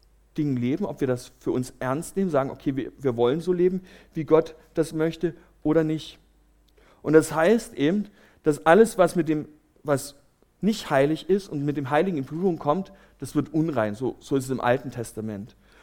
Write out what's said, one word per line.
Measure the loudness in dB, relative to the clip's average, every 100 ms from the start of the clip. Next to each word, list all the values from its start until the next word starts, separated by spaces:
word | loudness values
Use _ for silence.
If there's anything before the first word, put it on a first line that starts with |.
| _ _ _ -4
Dingen | -2 -2
leben, | -2 -2 -4
ob | -4
wir | -2
das | -4 -6 _
für | -4
uns | -4 -4 -6
ernst | -4 -4 -6 -4
nehmen, | -2
sagen, | 0 -2
„Okay, | -6 -6 -4
wir, | -6 -6
wir | -4 0
wollen | 2 0
so | -2
leben, | 2 2 0 -10 -20 -14 -8
wie |
Gott | 2 2 2 -8 _
das | -4 -4
möchte“, | -2 -2 -2 -6 -6 -20 _
oder | 0 2
nicht. | 0 -4 -8 -20 _ _ _ _ _ _ _ _
Und | 4
das | 6 6 2
heißt | 2 2 0 -2
eben, | 0 0 -4 _ -20 _
dass | -2 0 6
alles, | 8 6 4
was | 2 2
mit | -2
dem, | -2 -4 -16 _ _
was | -2 -2 -2 -18 _ _ _ -4
nicht | -2 -2 0
heilig | 2 4 0 0
ist | -2 -2
und | -6
mit | -4 -4
dem | 0
Heiligen | 0 2 -2
in | -6
Berührung | -2 -2 -2
kommt, | -2 -2 -2 -14 -20 -14
das | -6 -4
wird | -2
unrein. | -2 -2 0 -2
So, | -2 -6 -8
so | -2 -2
ist | -2
es |
im | -2
Alten | 0 0 -2
Testament. | -10 -12 -10 -10 -10 -12 -18 _ _